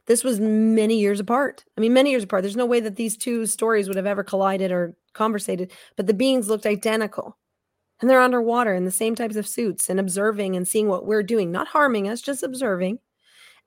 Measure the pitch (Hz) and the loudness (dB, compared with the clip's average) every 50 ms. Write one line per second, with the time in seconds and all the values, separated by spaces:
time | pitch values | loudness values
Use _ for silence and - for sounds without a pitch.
0 | _ - 233 240 - 262 240 196 214 220 214 220 220 220 220 226 214 220 226 220 | _ 0 2 2 2 0 0 0 0 2 2 4 4 4 4 4 4 2 2 2
1 | 208 202 202 202 202 190 233 262 285 262 - - - _ _ - 220 226 247 262 | 2 0 0 -2 -2 0 0 0 0 -2 -4 -8 -18 _ _ -2 2 4 6 6
2 | 269 285 262 247 208 185 - 190 185 202 196 233 247 240 240 240 220 220 202 202 | 6 4 2 0 -2 0 -2 -2 -2 -2 -2 -2 0 2 2 0 0 -2 -6 -4
3 | 233 220 220 - - 254 240 233 226 208 - - 226 220 226 214 196 190 196 190 | -4 -6 -4 -6 -6 -4 -4 -2 -2 -4 -4 -2 0 0 2 0 0 -2 -4 -2
4 | 185 202 202 196 196 - - 190 196 190 196 185 190 185 180 180 175 170 175 - | -2 -2 -2 -4 -4 -2 -2 0 0 0 0 0 -2 0 0 -2 -2 -4 -6 -14
5 | _ _ _ - 214 226 220 208 196 - 190 180 180 180 - - - - _ - | _ _ _ -2 -2 0 0 -2 -4 -4 -4 -6 -6 -8 -10 -18 -20 -16 _ -6
6 | 202 185 220 190 254 269 262 254 214 196 220 208 - 214 208 202 - 226 220 220 | -2 -2 0 2 2 2 2 2 0 0 -2 -2 0 -2 -2 0 0 -2 -2 0
7 | 220 208 - - - - - _ _ _ _ _ _ _ _ _ _ _ _ _ | -2 -4 -6 -8 -10 -12 -14 _ _ _ _ _ _ _ _ _ _ _ _ _
8 | - 240 262 254 254 254 247 247 233 226 233 240 247 220 190 180 180 185 185 - | 4 6 6 6 6 4 4 2 0 0 0 2 2 0 0 0 -2 -2 -2 -2
9 | 220 226 226 - 240 220 214 214 208 - - - 240 214 170 - - - 185 190 | -2 -2 -2 -2 -4 -4 -4 -6 -6 -6 -4 -4 -2 -2 -2 -4 -4 -2 -2 -2
10 | 196 190 175 196 202 220 220 202 202 190 185 180 180 180 - 220 214 214 185 180 | 0 -2 -2 0 0 0 0 -2 -2 -2 -2 -2 -4 -2 0 0 2 2 0 -2
11 | - 196 214 214 208 185 233 220 190 170 170 185 - - - 311 294 269 240 208 | -2 0 0 0 0 0 0 0 0 0 -2 -4 -4 0 2 2 4 4 2 0
12 | 196 196 226 233 - 269 285 254 - 294 254 254 269 226 190 180 180 185 214 - | -2 -2 -4 -6 -6 -6 -6 -6 -6 -8 -6 -4 -2 -2 -2 0 -2 -4 -4 -6
13 | - _ _ _ _ _ _ _ - - _ _ _ | -10 _ _ _ _ _ _ _ -20 -20 _ _ _